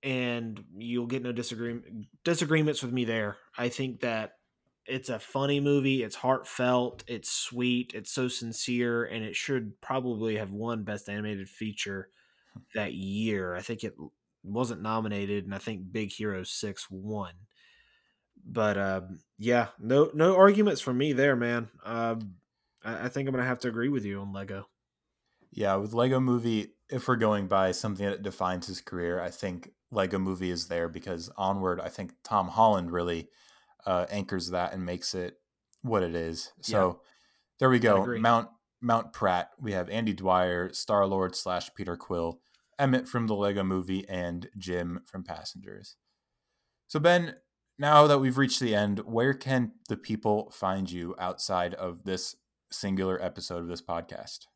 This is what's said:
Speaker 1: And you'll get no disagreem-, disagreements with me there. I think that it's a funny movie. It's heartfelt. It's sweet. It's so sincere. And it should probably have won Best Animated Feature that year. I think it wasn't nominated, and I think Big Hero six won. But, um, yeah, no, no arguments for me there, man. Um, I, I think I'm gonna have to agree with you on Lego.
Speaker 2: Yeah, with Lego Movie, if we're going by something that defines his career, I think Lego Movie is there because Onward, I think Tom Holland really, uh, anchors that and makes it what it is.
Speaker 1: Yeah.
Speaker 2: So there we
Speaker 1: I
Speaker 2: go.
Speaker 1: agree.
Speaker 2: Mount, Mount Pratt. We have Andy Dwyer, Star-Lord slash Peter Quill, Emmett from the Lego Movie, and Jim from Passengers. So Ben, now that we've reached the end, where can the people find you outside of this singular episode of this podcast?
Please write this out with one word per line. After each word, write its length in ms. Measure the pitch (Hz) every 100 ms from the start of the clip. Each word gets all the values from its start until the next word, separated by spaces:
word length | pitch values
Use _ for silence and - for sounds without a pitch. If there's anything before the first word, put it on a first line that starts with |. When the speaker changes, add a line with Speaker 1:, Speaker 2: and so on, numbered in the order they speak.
Speaker 1:
And 600 | 135 127 123 120 113 101 78 92
you'll 300 | 117 120 120
get 160 | 131
no 80 | 123
disagreem-, 720 | 120 117 113 120 120 - 113 104 _
disagreements 580 | - 165 151 156 151 143
with 100 | 123
me 120 | 127
there. 320 | 117 113 104 101 _ -
I 120 | 120
think 320 | 123 131 117
that 320 | 123 113 107 _ _ _ _ _ -
it's 240 | 131 131
a 80 | 113
funny 420 | - 135 139 143
movie. 420 | 143 143 135 135
It's 140 | 110 -
heartfelt. 880 | 127 131 - - 123 123 123 - -
It's 240 | 113 -
sweet. 640 | - - 120 123 123 123
It's 160 | 113 104
so 160 | - 127
sincere. 760 | 123 117 113 - 120 120 120
And 180 | 117 113
it 120 | 110 -
should 420 | - 131 110 -
probably 560 | - 135 127 110 110 107
have 160 | 101
won 320 | 98 113 117
Best 240 | 101 104 -
Animated 400 | 104 107 101 98
Feature 600 | - 110 104 - 98 95 _ _ _ _ - _
that 200 | 113 101
year. 600 | - 95 101 110 104 90
I 60 | 90
think 240 | 101 113
it 100 | 107 - 76 _ _ _
wasn't 380 | 95 107 123 104
nominated, 640 | 107 110 110 101 101 104
and 100 | 95
I 40 | 98
think 340 | - 104 92
Big 180 | 110 104
Hero 340 | - 107 95
six 420 | 92 - 107 95 -
won. 440 | 95 101 107 92 87 104 _ _ _ _ _ _ _ _ _
But, 360 | - 117 107 98
um, 420 | 98 95 92 87 _ _
yeah, 300 | 110 120 113 -
no, 320 | 107 135 156
no 200 | 151 165
arguments 460 | 185 196 202 208 139
for 140 | -
me 180 | 123 147
there, 240 | 131 143 127
man. 320 | 120 120 110 -
Um, 520 | 110 117 117 113 104 90 _ _ _ _
I, 220 | 101 110
I 40 | 123
think 180 | 139 135
I'm 60 |
gonna 120 | 131 127
have 120 | 123
to 80 | 123
agree 220 | 113 127
with 160 | 139 101
you 120 | 98
on 100 | 101
Lego. 340 | 98 98 98 98 _ _ _ _ _ _ _ _
Speaker 2:
Yeah, 240 | - 101 95
with 160 | 107
Lego 280 | 113 127 131
Movie, 480 | 127 123 117 110 104 _ _
if 180 | 131 -
we're 100 | 120
going 320 | 110 104 98
by 240 | 98 95
something 340 | 90 110 98 101
that 160 | 92
defines 440 | 101 - 92 90 90
his 140 | 90
career, 400 | - 90 85 90
I 80 | 87
think 440 | - 101 90 85 _ _
Lego 280 | 110 95 95
Movie 320 | 92 92 92
is 180 | 87 82
there 200 | 85 85
because 400 | 80 98 85 85 -
Onward, 440 | 95 98 92 87
I 80 | 90
think 240 | - 90 _
Tom 240 | - 104 90
Holland 440 | 107 110 101 87
really, 360 | 87 87 82 - _ _ _ _ _
uh, 220 | - 90 90
anchors 420 | 104 95 95 85
that 220 | 90 87
and 140 | 95 90
makes 280 | 90 -
it 200 | 92 87 - _ _ _ _
what 200 | 127 110
it 120 | 87
is. 380 | 82 82 82 - _
Speaker 1:
Yeah. 140 | -
Speaker 2:
So 280 | 107 92 85 _ _ _ _ _ _
there 100 | 131
we 80 | 123
Speaker 1:
I 40 |
Speaker 2:
go. 220 | 113 98
Speaker 1:
agree. 180 | 107 117
Speaker 2:
Mount, 280 | 113 117 - _ _ _
Mount 320 | 120 117 113
Pratt. 380 | - 101 90 - -
We 120 | 113
have 180 | 95 87
Andy 240 | 110 110
Dwyer, 580 | 98 95 92 90 87 90
Star-Lord 600 | - - 104 98 98 92
slash 340 | - 95 90 -
Peter 220 | - 90 85
Quill, 440 | - 87 82 85 _ _ _ -
Emmett 300 | 139 127 127
from 180 | 123 113
the 80 |
Lego 300 | 101 101 101
Movie, 440 | 95 95 90 95 98
and 400 | 92 87 87 87 101
Jim 440 | 92 90 87 85
from 200 | - 95
Passengers. 720 | 87 85 - 95 98 98 95 - _ _ _ _ _ _ _ _ _
So 140 | 156
Ben, 340 | 160 180 165 - _ _ _ -
now 300 | 143 151 151
that 140 | 143
we've 180 | 135 127
reached 220 | 131 -
the 160 | 123 104
end, 240 | 104 98
where 340 | - 113 127
can 380 | 131 135 131 117 - -
the 80 | 104
people 560 | - 107 107 104 107
find 360 | - 98 95 95
you 280 | 87 85 92
outside 560 | 90 92 - 92 87
of 300 | 87 92 87
this 320 | 98 92 - - _ _ _
singular 500 | - 101 95 95 92
episode 420 | 90 85 - 87
of 60 | 85
this 140 | 87
podcast? 640 | - 85 82 - - - -